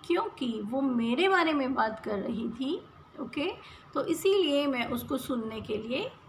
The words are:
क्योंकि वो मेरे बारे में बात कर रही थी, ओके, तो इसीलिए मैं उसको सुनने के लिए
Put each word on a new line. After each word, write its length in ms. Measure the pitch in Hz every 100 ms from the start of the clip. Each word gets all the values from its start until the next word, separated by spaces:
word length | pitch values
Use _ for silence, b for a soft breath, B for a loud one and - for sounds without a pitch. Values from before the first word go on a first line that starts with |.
| -
क्योंकि 560 | 349 427 - 247 214 202
वो 160 | 262
मेरे 480 | 269 240 233 247 381
बारे 240 | 381 320
में 200 | 294 262
बात 260 | 254 220 220
कर 200 | - 202
रही 300 | 214 208 233
थी, 360 | - 269 381 - - - -
ओके, 300 | 285 302 330 440 B B B
तो 120 | 285 -
इसीलिए 640 | 330 392 392 311 285 285
मैं 220 | 247 233
उसको 280 | 247 - 269
सुनने 440 | - 247 220 220
के 160 | 208 214
लिए 340 | 220 269 494 -